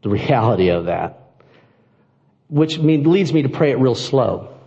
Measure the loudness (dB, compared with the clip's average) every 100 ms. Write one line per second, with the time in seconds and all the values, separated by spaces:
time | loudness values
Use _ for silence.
0 | -2 -4 0 0 2 2 2 0 -2 -6
1 | -6 -12 _ _ _ _ _ _ _ _
2 | _ _ _ _ _ 0 0 0 0 2
3 | 2 2 2 0 -2 0 0 2 0 0
4 | -2 0 0 -4 -10 -20